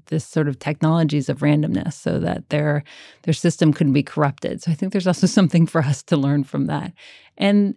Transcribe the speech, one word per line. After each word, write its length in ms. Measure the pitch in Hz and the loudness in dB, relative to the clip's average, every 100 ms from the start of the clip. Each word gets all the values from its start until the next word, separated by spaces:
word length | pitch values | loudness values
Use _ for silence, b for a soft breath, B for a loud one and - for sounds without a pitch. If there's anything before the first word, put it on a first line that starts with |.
| - | -6
this 180 | 160 - | -6 -4
sort 220 | 160 147 | -2 -2
of 100 | 131 | -4
technologies 720 | - 151 156 165 156 147 131 | -6 -2 0 2 2 0 -2
of 120 | 139 | -2
randomness 520 | 147 147 156 - 175 | 2 2 0 -2 -4
so 240 | - - 147 | -6 -4 -2
that 320 | - - - | -2 -6 -4
their, 340 | 151 151 147 147 B B B | -2 0 -2 -4 B B B
their 120 | - 156 | -4 0
system 380 | 170 - 156 | 0 2 2
couldn't 200 | 147 147 | 2 2
be 80 | 135 | 2
corrupted. 640 | - - 143 - - - | 0 -2 -2 -2 -8 -6
So 80 | - | -4
I 20 | |
think 180 | 156 190 | -4 -2
there's 140 | 196 180 | -2 -2
also 220 | 175 180 | 2 2
<laughs> 100 | - | 4
something 280 | 175 175 165 | 2 4 2
for 140 | 165 | 2
us 180 | 143 139 | 0 -2
to 140 | - 151 | -2 0
learn 260 | 139 143 | 2 0
from 220 | 135 143 139 | -2 -4 -4
that. 260 | 147 - - B B B - | -4 -8 -14 B B B -2
And, 380 | 196 208 202 | 2 4 2